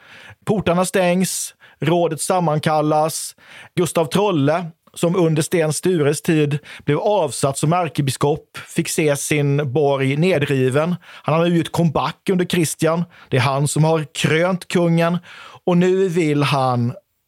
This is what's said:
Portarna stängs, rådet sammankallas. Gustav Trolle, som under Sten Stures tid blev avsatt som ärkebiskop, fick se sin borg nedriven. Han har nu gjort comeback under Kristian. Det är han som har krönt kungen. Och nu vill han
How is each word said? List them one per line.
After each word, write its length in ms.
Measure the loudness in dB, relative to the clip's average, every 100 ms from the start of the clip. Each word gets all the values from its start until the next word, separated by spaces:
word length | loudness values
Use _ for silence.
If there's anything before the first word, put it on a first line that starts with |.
| -20 -20 -20 -10 -4
Portarna 400 | -2 0 0 0
stängs, 680 | 0 2 2 -2 -4 -10 -14 -20 _
rådet 420 | 0 2 0 -2
sammankallas. 1120 | -2 0 0 0 0 0 2 2 0 -4 -10 -14 -20 -20 -8 -4
Gustav 300 | -2 0 0
Trolle, 600 | 0 0 2 0 0 -4 -12 _
som 220 | -4 -2 2
under 260 | 2 2
Sten 320 | 0 0 0
Stures 480 | 0 0 2 0 0
tid 380 | 0 2 2 -2 -8 -8 -4
blev 140 | -2
avsatt 580 | 0 0 -2 -2 -4 0
som 160 | 0
ärkebiskop, 840 | 0 0 -2 -2 0 0 -2 -6 -20 -8
fick 220 | -6 -4
se 260 | 0 0 0
sin 580 | 0 0 2 0 0
borg 440 | 0 2 2 0 0
nedriven. 800 | 0 0 0 0 2 0 0 -4
Han 320 | -8 -10 -2 0
har 100 | 2
nu 120 | 0
gjort 140 | 0
comeback 580 | 0 0 0 -4 -4 -4
under 140 | -2 -2
Kristian. 580 | -2 -2 0 0 0 -4 -10 -4
Det 80 | -2
är 40 |
han 260 | 0 0 0
som 160 | 0
har 220 | 2 2 -2
krönt 540 | -4 0 2 0 -2 -2
kungen. 500 | 0 2 2 0 -2 -6 -18 -20 -6 0
Och 120 | 2
nu 300 | 4 2 0
vill 360 | 0 0 0
han 500 | 0 0 0 0 -2 -6 -16 _